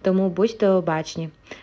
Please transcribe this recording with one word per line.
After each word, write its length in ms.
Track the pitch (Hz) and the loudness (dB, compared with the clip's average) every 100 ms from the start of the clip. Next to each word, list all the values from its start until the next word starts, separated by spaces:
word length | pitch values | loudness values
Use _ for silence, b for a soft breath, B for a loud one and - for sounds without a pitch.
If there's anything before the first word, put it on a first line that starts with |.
тому 280 | - 190 190 | 0 2 0
будьте 400 | 170 220 226 208 | 0 -2 2 2
обачні. 600 | 190 170 156 156 - 160 - B B | 2 2 -4 -4 -8 -10 -12 B B